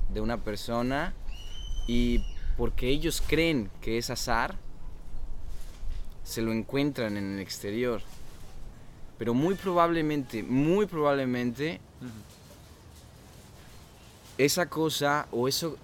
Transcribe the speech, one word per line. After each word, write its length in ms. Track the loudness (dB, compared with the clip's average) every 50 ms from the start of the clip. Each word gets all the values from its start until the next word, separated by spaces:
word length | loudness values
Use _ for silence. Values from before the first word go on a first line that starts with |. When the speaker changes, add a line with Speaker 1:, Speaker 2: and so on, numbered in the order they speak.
| 2 2 2
Speaker 1:
de 80 | 2
una 160 | 0 0 0 0
persona 760 | -2 -4 -4 -4 -4 -2 0 0 0 0 0 0 0 -2 -4 -4 -4 -4 -4 -4 -6 -6 -6 -6 -4 -2 -2 -2 0 2
y 360 | 4 4 4 6 4 4 4 2 0 0 2 2 4 4
porque 300 | 4 2 4 2 4 4
ellos 340 | 4 4 2 2 2 2 2
creen 440 | 4 4 4 6 4 4 2 0 -2 -6 -6
que 160 | -4 -2 0 0
es 120 | 0 -2
azar, 460 | -4 -4 0 2 2 2 2 0 -2 -4 -6 -6 -6 -6 -6 -6 -6 -8 -6 -4 -2 -2 0 0 0 -2 -2 -2 -2 -2 -4 -6 -6 -2 -2 0 0 0 -2 -4 -6 -6 -8
se 180 | -6 -4 -2
lo 100 | 0 0
encuentran 640 | 0 0 -2 -2 0 0 0 0 0 0 -2 -2 -2 -2
en 160 | -4 -4 -4
el 40 | -4
exterior. 600 | -6 -6 -8 -8 -6 -4 -2 0 0 0 0 -2 -4 -6 -8 -10 -10 -10 -10 -12 -12 -12 -10 -10 -10 -10 -10 -12 -14 -16 -14 -14 -14 -14 -8 -4
Pero 160 | 0 2 4
muy 220 | 4 4 4 2
probablemente, 880 | 0 0 2 4 4 4 6 4 2 2 2 0 0 -2 -2 -4 -4 -2
muy 420 | 2 2 4 6 6 6 4 4 2
probablemente, 920 | 0 2 2 4 4 4 2 0 0 0 0 -2 -2 -2 -4 -4 -4 -6 -10 -18 -18 -14
Speaker 2:
Ujú. 80 | -14 -12 -12 -14 -16 -18 -20 -20 -20 -20 -20 -20 -20 -20 -20 -20 -20 -20 -20 -20 -20 -20 -20 -20 -20 -20 -20 -20 -20 -20 -20 -20 -18 -18 -18 -20 -20 -20 -20 -20 -20 -20 -20 -20 -20 -12 0 2
Speaker 1:
esa 300 | 2 4 4 2 0 -2
cosa 580 | 0 0 0 0 0 2 2 2 2 2 0 -2
o 160 | -2 0 0 0
eso, 300 | 0 0 -2 -4 -6 -8